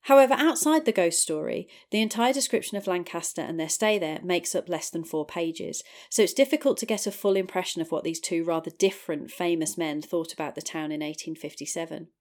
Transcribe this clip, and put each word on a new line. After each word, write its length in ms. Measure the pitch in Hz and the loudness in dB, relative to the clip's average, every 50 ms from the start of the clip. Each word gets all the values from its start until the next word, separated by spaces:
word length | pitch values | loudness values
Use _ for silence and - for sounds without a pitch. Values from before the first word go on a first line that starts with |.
However, 340 | _ - 277 277 269 254 262 | _ 10 10 10 10 8 6
outside 480 | 247 294 330 - - - 302 311 320 311 | 4 4 2 2 2 2 4 4 4 4
the 60 | - | 2
ghost 280 | 226 196 175 170 165 - | 2 4 2 2 2 0
story, 480 | - - 156 151 156 - - - 180 - - - _ _ | 0 0 -2 -4 -2 -4 -4 -6 -6 -10 -18 -20 _ _
the 120 | - 214 | 0 0
entire 300 | 220 208 - 226 233 254 | 0 0 2 2 2 2
description 460 | 269 277 262 - - - - - 214 | 2 2 0 0 -2 -2 -2 -4 -6
of 80 | 202 202 | -4 -2
Lancaster 560 | 196 180 180 175 - - 170 - - - - | -2 -2 -2 -2 -4 -8 -6 -6 -4 -6 -6
and 180 | - - 170 165 | -6 -4 -4 -4
their 100 | 160 156 | -2 -2
stay 280 | - - 220 214 214 | 0 2 2 2 2
there 220 | 202 170 156 156 - | 2 0 -2 -4 -6
makes 320 | - 180 180 175 170 - - | -2 0 0 0 0 0 -2
up 160 | 175 - - | -2 -2 -2
less 200 | 170 156 - - | -6 -4 -4 -6
than 120 | - 165 165 | -6 -6 -6
four 220 | - - 156 151 | -4 -4 -4 -4
pages, 580 | - - 175 170 165 160 - - - - - - - - - - - | -4 -4 -4 -4 -4 -4 -6 -8 -8 -8 -10 -10 -12 -20 -20 -14 -4
so 100 | - - | 2 2
it's 100 | 208 180 | 2 4
difficult 460 | - - 277 277 311 302 - 277 - | 6 2 4 4 4 2 2 2 2
to 80 | - 226 | 2 0
get 220 | - 220 208 - | -4 -4 -2 -2
a 40 | 208 | -6
full 240 | 190 - - 202 196 | -6 0 0 2 2
impression 460 | 190 185 190 - 190 180 - - 165 | 2 0 -2 -4 -4 -4 -4 -4 -6
of 100 | 160 160 | -4 -2
what 120 | - - - | -4 -2 -2
these 160 | 165 165 - | -4 -6 -4
two 240 | - - 185 165 165 | -4 -2 -2 0 0
rather 260 | 170 165 160 165 165 | 0 0 0 -2 -6
different 600 | - _ 190 190 190 - - - 160 147 - - | -2 _ 2 2 2 -2 -6 -6 -6 -6 -6 -10
famous 480 | - - 180 170 170 160 156 156 - - | -6 -2 0 2 2 2 0 -2 -2 -2
men 240 | 165 156 147 151 151 | -4 -2 -2 -4 -4
thought 280 | - - 170 160 165 | -2 -2 -2 -2 -2
about 220 | - - 156 147 - | -6 -6 -6 -6 -6
the 80 | - | -8
town 300 | 160 - - 160 156 151 | -10 -8 -6 -6 -4 -4
in 100 | 151 151 | -4 -4
eighteen 340 | 151 151 156 - - 165 160 | -4 -6 -6 -8 -8 -10 -10
fifty-seven. 720 | - - 143 - - 143 - - 170 165 160 160 - 165 - _ _ | -8 -10 -12 -10 -10 -10 -6 -6 -6 -6 -6 -8 -12 -12 -16 _ _